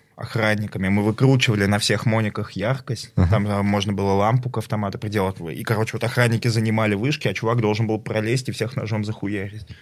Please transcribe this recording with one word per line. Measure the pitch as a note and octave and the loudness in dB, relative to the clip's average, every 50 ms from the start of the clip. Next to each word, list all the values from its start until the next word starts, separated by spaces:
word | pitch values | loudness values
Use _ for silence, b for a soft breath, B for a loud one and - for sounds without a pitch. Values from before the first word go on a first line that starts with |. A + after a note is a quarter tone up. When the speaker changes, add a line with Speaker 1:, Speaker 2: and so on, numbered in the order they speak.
| b b _ | b b _
Speaker 1:
охранниками. | - - - - A2+ A2 G#2+ G#2+ G#2+ G#2+ G2+ - G2 F#2+ F#2+ | -14 -10 -6 -2 0 0 0 0 0 -2 -4 -4 -2 0 2
Мы | G2 G#2 | 2 2
выкручивали | G2+ A2 G#2+ - C3+ C3 C3+ B2+ B2+ - G#2 G#2 G2 | 2 2 2 4 4 6 6 4 4 2 2 4 4
на | G2 G#2 G#2 | 4 2 2
всех | - - G#2 G2+ - | 2 0 0 0 2
мониках | B2+ A2 A2+ A2 G#2 - G#2+ G2+ - | 2 2 2 0 0 -2 -6 -8 -6
яркость. | - F#2 G2 A2+ C3+ C3 - - A#2+ - - - - | -6 -4 -2 -2 -2 -2 -4 -8 -8 -8 -10 -4 0
Speaker 2:
Ага. | - F#2+ E2+ | 2 4 4
Speaker 1:
Там, | A2 G#2 G2+ | 4 2 2
э, | G#2 G2+ G2+ | 0 0 0
можно | G2+ G2+ G2+ G#2 F#2+ G#2 G2+ | 2 2 2 2 0 0 0
было | F#2+ G2 G2 | 0 0 2
лампу | G2 G2 G2+ A2 A#2+ B2+ B2 B2 | 2 4 4 4 2 2 0 -2
к | - A2 | -4 -6
автомату | G#2+ - A2 G#2+ G#2 G2 F2+ - | -6 -4 -4 -2 -2 -4 -4 -6
приделать. | A2+ G#2 G#2 G#2+ F#2+ F#2+ F#2 - | -6 -2 0 0 0 0 -2 -4
И, | E2+ D#2+ C2+ - | -8 -10 -8 -6
короче, | - - A2 G#2 A2 - - | -4 -2 -2 0 -2 -2 -2
вот | A2 A2+ | -4 -4
охранники | A2 - B2 B2 A#2 A2+ G#2+ - A#2+ | -2 2 2 2 4 2 2 0 0
занимали | G#2+ A#2 A2 A2 A2 A2 A2 G#2+ G2+ | 0 0 2 2 2 2 2 2 0
вышки, | G2 A2+ C#3+ D3+ - - A2 | 0 0 -2 -2 0 -2 -2
а | F#2+ | -2
чувак | - - A2+ A#2+ A#2+ | -2 0 0 2 2
должен | G#2+ G#2 G#2+ G#2+ A2+ | 2 2 2 2 0
был | G#2+ A2 G#2+ | 0 -2 -2
пролезть | - - A2 A2 G#2+ A2+ B2+ C3 B2+ - | -4 -4 -4 -2 0 0 -2 -2 -2 -4
и | |
всех | G2+ - A2 A2+ - | -6 -6 -6 -6 -4
ножом | G#2+ G2 G#2 A2 G#2+ G#2 | -6 -4 -4 -2 -2 -4
захуярить. | G#2+ G#2+ - - G2+ G#2 G2+ G2 G#2 G#2+ G#2 B B B B | -4 -6 -6 -6 -6 -4 -6 -6 -8 -10 -14 B B B B